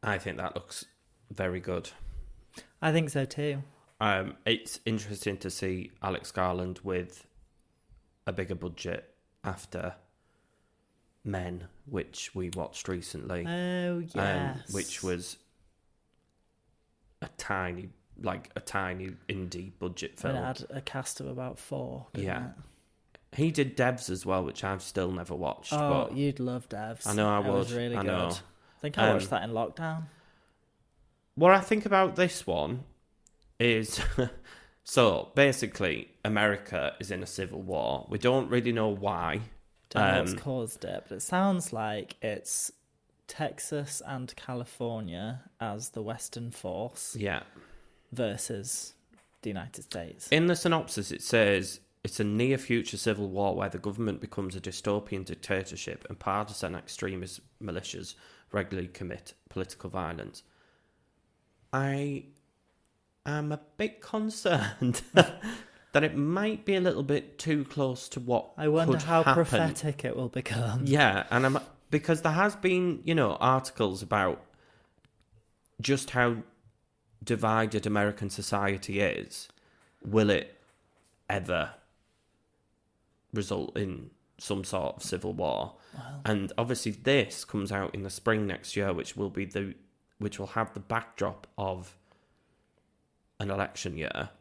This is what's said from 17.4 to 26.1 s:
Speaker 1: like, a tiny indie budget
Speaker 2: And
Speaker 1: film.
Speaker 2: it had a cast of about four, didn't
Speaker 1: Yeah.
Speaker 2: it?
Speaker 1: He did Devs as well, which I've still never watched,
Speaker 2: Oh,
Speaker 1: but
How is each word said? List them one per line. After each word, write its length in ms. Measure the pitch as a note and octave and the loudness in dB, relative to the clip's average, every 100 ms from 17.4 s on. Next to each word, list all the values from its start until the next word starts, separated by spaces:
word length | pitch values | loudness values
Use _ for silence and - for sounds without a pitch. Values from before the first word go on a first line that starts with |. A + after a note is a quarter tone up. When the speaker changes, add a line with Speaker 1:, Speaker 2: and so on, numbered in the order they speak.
| - G2 F2+ F2 - - _ - | -4 -2 -2 -6 -12 -18 _ -8
Speaker 1:
like, 300 | F#2+ F#2 - - | -6 -6 -8 -10
a 20 | |
tiny 520 | - G2+ F#2 F#2 F#2+ F2+ - | -6 -4 -4 -6 -8 -12 -8
indie 420 | G2+ F#2 F2+ F#2 F2 | -6 -6 -8 -12 -8
budget 320 | F#2 E2+ - | -8 -6 -10
Speaker 2:
And 80 | - | -6
Speaker 1:
film. 160 | - C3 | -4 -2
Speaker 2:
it 60 | |
had 220 | B2 C3 - | -4 -6 -8
a 120 | C3+ | -10
cast 400 | - C3+ C3 - | -8 -8 -8 -8
of 60 | C#3 | -8
about 300 | B2+ B2+ - | -8 -10 -10
four, 500 | - C#3 B2+ C3 B2 | -10 -8 -6 -10 -10
didn't 140 | - F#2+ | -6 -4
Speaker 1:
Yeah. 200 | - - | -4 -6
Speaker 2:
it? 880 | - - _ _ _ _ - _ - | -12 -20 _ _ _ _ -20 _ 2
Speaker 1:
He 140 | D#3+ | 2
did 260 | D#3 C3+ - | 4 0 4
Devs 320 | B2 B2 - | 2 2 -4
as 160 | F#2 F#2 | -4 0
well, 180 | F#2+ | 0
which 220 | E2 - F#2+ | 0 -4 -4
I've 160 | F#2+ | -4
still 280 | - - F#2 | -4 -2 0
never 220 | F#2 F2 | -2 -4
watched, 380 | D#2 D#2+ - - | -4 -4 -4 -2
Speaker 2:
Oh, 360 | D3+ D3 G2 | 0 2 2
Speaker 1:
but 80 | - | 0